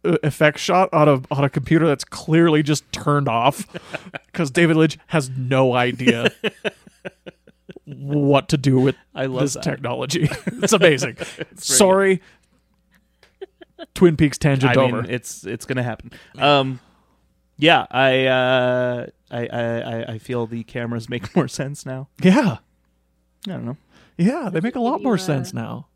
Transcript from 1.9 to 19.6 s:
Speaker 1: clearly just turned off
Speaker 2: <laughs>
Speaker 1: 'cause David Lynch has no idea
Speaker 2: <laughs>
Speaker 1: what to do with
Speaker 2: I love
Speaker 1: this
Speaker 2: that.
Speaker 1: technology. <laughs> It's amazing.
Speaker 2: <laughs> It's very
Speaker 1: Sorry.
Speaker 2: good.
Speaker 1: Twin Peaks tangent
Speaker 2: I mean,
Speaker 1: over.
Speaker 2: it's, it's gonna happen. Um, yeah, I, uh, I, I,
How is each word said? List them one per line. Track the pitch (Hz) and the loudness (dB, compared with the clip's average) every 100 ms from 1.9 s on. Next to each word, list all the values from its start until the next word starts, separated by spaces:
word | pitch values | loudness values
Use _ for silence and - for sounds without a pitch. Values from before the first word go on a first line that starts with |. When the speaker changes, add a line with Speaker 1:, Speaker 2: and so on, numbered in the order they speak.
| 139 | 0
Speaker 1:
clearly | - - - 160 170 151 | -6 -12 0 4 4 4
just | 143 147 _ | 2 -2 _
turned | - - 147 139 | -6 0 0 0
off | 113 123 - - 170 - - | 2 2 0 -14 -14 -12 -14
Speaker 2:
<laughs> | - - _ | -12 -16 _
Speaker 1:
'cause | - 147 | -6 -2
David | 147 170 160 | 2 2 4
Lynch | 160 - _ | 2 0 _
has | 165 131 | -4 -4
no | 131 127 131 131 | -8 -2 2 2
idea | 123 123 123 127 117 120 - | 2 0 0 0 2 -2 -4
Speaker 2:
<laughs> | 220 - 208 - - _ 190 _ - _ _ _ - - - | -8 -6 -10 -10 -20 _ -20 _ -20 _ _ _ -20 -20 -20
Speaker 1:
what | 131 139 147 139 143 - | -16 -4 0 4 2 2
to | 156 | 0
do | 139 127 | 2 4
with | 131 - _ | 2 0 _
Speaker 2:
I | - 135 | -8 -6
love | 127 | -2
Speaker 1:
this | 139 131 | -4 -4
Speaker 2:
that. | |
Speaker 1:
technology. | - 135 139 127 131 170 151 - | -6 -6 -6 -6 -4 -2 -2 -2
<laughs> | - 247 | -10 -4
It's | 196 | 0
amazing. | 214 175 135 135 120 | 4 4 2 -4 -8
Speaker 2:
<laughs> | |
It's | - - | -14 -12
very | 160 - - 135 | -16 -12 -2 4
Speaker 1:
Sorry. | 196 190 196 185 _ _ _ _ _ _ _ _ _ _ _ _ | 4 4 2 0 _ _ _ _ _ _ _ _ _ _ _ _
Speaker 2:
good. | - _ - _ 330 | -20 _ -20 _ -18
Speaker 1:
Twin | - 180 151 | 2 2 4
Peaks | 151 - | 0 2
tangent | 151 135 127 123 | 0 2 4 4
Speaker 2:
I | 131 | 2
mean, | 113 | 0
Speaker 1:
over. | 104 | -4
Speaker 2:
it's, | 120 - - 95 | -8 -8 -14 -10
it's | 117 - | -10 -6
gonna | 127 | -6
happen. | 120 110 120 - - 123 | -4 -8 -16 -20 -20 -2
Um, | 139 143 135 127 _ _ _ _ _ _ _ - | 2 4 2 -6 _ _ _ _ _ _ _ 2
yeah, | 151 151 - | 4 4 2
I, | 123 135 131 131 | 2 4 4 2
uh, | 127 127 127 123 127 123 120 - _ _ | 2 2 2 2 0 -2 -4 -10 _ _
I, | 120 120 | -10 -6
I, | 120 | -6